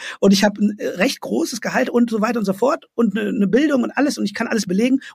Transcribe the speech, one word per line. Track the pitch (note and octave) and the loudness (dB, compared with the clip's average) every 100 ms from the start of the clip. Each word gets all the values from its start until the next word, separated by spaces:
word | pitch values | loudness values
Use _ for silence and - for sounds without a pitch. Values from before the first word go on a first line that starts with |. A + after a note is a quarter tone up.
| - - | -12 0
und | G3+ | 4
ich | G3 | 4
hab | G#3 G3+ | 2 2
ein, | G#3 - | -2 -2
äh, | C3 | -6
recht | F3 A#3+ - | -2 -2 -2
großes | - G#3+ E4 - | -4 -4 -2 -4
Gehalt | G3 G3 C4 | -4 -2 0
und | A#3+ A#3+ | 2 2
so | G#3+ | 2
weiter | A3 A#3+ | 0 0
und | |
so | G3 | -2
fort | F#3+ B3+ D#4+ _ | 0 0 0 _
und | - A3+ G3+ | -2 0 0
eine, | G#3 | -4
eine | G3+ G3 | 0 2
Bildung | A#3 D4+ C#4 | 4 2 2
und | A3+ | 0
alles | - C#4+ G#3+ | 0 -2 0
und | G#3 | -4
ich | |
kann | - A3+ | -4 -4
alles | A3+ G3 | -2 -2
belegen. | F#3 B3 C4+ - | 0 2 0 -2